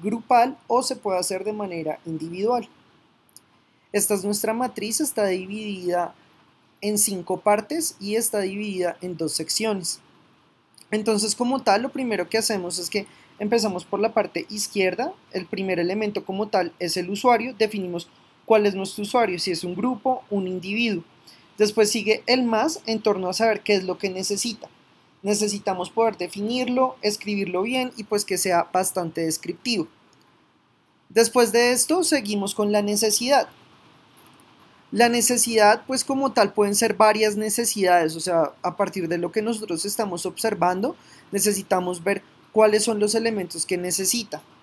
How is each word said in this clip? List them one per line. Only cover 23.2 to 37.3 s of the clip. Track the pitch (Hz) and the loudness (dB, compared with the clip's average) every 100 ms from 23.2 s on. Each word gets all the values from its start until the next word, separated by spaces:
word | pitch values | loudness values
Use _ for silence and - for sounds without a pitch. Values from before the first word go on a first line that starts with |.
| 180 | -2
a | |
saber | 185 226 202 | 0 2 2
qué | - | 2
es | 202 | 2
lo | 185 175 | 0 -4
que | 196 | -4
necesita. | 190 190 202 240 208 - _ _ _ _ _ | -4 -4 -2 -4 -8 -14 _ _ _ _ _
Necesitamos | 196 208 208 202 202 180 180 | -2 0 0 -2 -4 -4 -2
poder | 220 226 208 | 2 2 0
definirlo, | 175 196 208 254 254 247 262 - | -6 -6 -4 -2 0 2 0 0
escribirlo | 208 208 208 202 196 180 | -4 -2 -2 -4 -2 -2
bien | 220 262 254 220 | -2 -2 -4 -8
y | |
pues | 202 208 | -4 -4
que | - 208 | -2 -2
sea | 190 175 - | 2 2 2
bastante | 185 185 190 170 170 | 0 -2 -2 -4 -4
descriptivo. | 160 156 170 165 240 214 160 _ _ _ _ _ _ _ _ _ _ _ _ | -2 -4 -6 -8 -4 -4 -4 _ _ _ _ _ _ _ _ _ _ _ _
Después | 220 226 247 233 | 2 4 4 4
de | 233 240 | 4 4
esto | 247 - 339 | 2 2 2
seguimos | 339 294 202 208 196 | 2 0 0 -2 -2
con | - 208 | -2 0
la | 208 | 2
necesidad. | 208 208 220 214 240 277 - - - _ _ _ _ _ - - _ _ - _ _ | 0 0 0 0 4 2 2 -6 -20 _ _ _ _ _ -20 -20 _ _ -20 _ _
La | 202 233 | 2 4
necesidad, | 240 - 247 233 226 208 226 - | 4 2 2 2 6 6 6 2
pues | 262 | -4
como | - 269 269 | -2 0 2
tal, | - 202 | 2 2
pueden | - 202 | 2 2
ser | 202 226 | 2 2
varias | 190 214 214 214 | 6 6 6 2